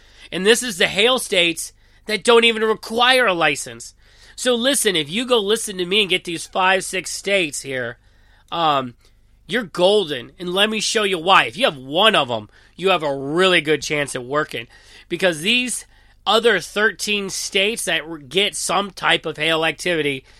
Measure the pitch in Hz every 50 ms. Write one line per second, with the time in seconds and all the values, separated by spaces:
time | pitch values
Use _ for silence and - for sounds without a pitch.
0 | - - - - - - - 170 185 208 233 - 247 254 185 165 202 160 151 185
1 | 214 247 262 240 - - 202 180 175 170 165 - - - _ _ _ _ _ -
2 | - - 214 202 - 240 233 233 233 233 220 220 220 220 214 - - - 226 233
3 | 240 247 262 254 247 202 185 170 160 151 143 - - 131 117 117 - - _ _
4 | _ _ _ _ - - - - - 254 247 233 233 269 285 - - 214 185 160
5 | 147 139 170 226 254 240 247 226 196 196 226 226 - 220 190 185 180 175 196 220
6 | 208 165 180 175 - 180 165 151 - - - 190 185 185 190 196 - - 185 185
7 | 156 - - - - 196 202 196 175 147 - - - 135 131 127 120 117 120 _
8 | _ _ _ _ _ _ _ _ _ - - 170 165 156 143 135 131 120 - _
9 | _ _ _ _ _ _ _ _ _ - 185 247 226 156 - - 180 190 208 214
10 | 185 147 143 123 117 131 - - 180 180 175 196 208 220 220 214 - - - 220
11 | 208 202 185 165 160 185 190 170 143 117 117 175 254 226 156 131 127 135 147 180
12 | 214 220 196 165 143 123 120 110 104 - _ - _ _ _ - 170 190 185 160
13 | 156 143 139 139 135 139 151 175 185 190 180 170 147 156 156 139 - - 156 147
14 | 143 135 - 131 120 123 143 151 151 - - 120 117 - - - - - - -
15 | - - 180 160 190 180 165 147 160 208 240 247 247 240 - - - _ _ -
16 | _ - _ _ - 190 208 226 214 240 208 175 - - - 202 214 220 180 -
17 | - 208 208 202 196 190 - - - - - 196 196 214 233 - - 185 165 160
18 | 147 160 165 151 143 127 143 185 208 190 165 - - - 170 185 202 196 - -
19 | 160 156 170 160 - 160 147 147 151 165 165 160 160 160 151 - - 180 180 156
20 | 143 143 135 131 _ _ -